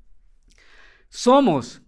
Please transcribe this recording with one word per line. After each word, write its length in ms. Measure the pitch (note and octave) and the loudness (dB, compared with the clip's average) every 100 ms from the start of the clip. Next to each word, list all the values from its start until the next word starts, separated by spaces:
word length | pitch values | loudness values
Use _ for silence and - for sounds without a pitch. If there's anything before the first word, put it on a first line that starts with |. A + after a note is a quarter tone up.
| - - _ _ _ _ _ - - _ _ | -20 -20 _ _ _ _ _ -20 -20 _ _
Somos 760 | - A#3+ C4+ B3+ C#3+ - - | -6 2 2 2 -2 -6 -18